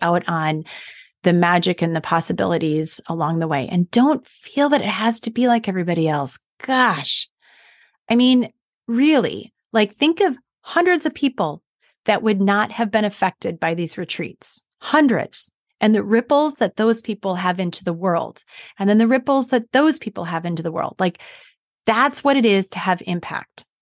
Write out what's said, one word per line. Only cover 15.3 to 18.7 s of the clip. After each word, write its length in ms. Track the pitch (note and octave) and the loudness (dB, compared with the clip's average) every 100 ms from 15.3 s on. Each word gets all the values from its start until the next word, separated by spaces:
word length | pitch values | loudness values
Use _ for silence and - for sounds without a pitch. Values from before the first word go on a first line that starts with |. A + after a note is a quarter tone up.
| - - - _ _ | -8 -10 -14 _ _
And 140 | G#3+ | 2
the 100 | G#3+ | 2
ripples 520 | G3+ A3+ A#3+ C#4+ D4+ D4 | 2 0 2 2 2 0
that 200 | G3 - | -4 0
those 260 | A3 A3+ | 0 0
people 320 | - G3+ G3 | -4 -6 -4
have 240 | F3+ F#3 F3+ | -2 -2 -2
into 240 | F3 - | -4 -4
the 100 | F#3 | -6
world. 520 | E3 F#3 E3+ - - - - - | -4 -2 -2 -4 -10 -16 -20 -20